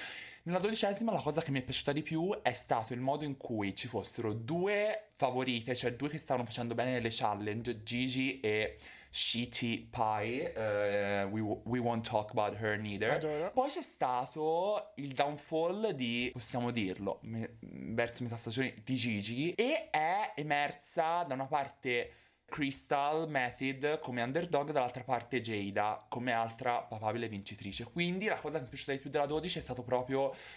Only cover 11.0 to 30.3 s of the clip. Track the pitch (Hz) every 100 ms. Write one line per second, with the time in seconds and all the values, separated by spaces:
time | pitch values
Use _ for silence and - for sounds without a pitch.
11 | 101 101 98 107 107 107 - 123 117 113
12 | 110 110 104 117 104 104 110 107 107 98
13 | 110 147 151 151 175 254 277 349 285 -
14 | 135 127 135 156 156 165 190 208 - -
15 | 139 131 143 147 - 160 170 107 113 143
16 | 123 120 123 123 - 127 120 117 95 92
17 | 98 - 113 113 113 - - 65 67 113
18 | 117 - 120 113 - 113 131 - 110 131
19 | 117 104 101 120 160 170 240 320 - 156
20 | 156 190 208 - 151 143 143 - - -
21 | 160 170 165 131 131 147 135 - 131 123
22 | 113 - - _ - - 139 135 - 143
23 | 143 156 160 143 123 - 135 135 147 156
24 | 143 123 120 143 170 143 147 147 143 135
25 | 113 123 - 127 113 107 101 98 104 107
26 | - 120 123 113 113 113 127 120 - 110
27 | 107 113 117 104 98 101 104 95 117 170
28 | 175 185 208 170 156 151 127 139 - 139
29 | 143 147 143 151 175 170 - 120 113 123
30 | 127 135 135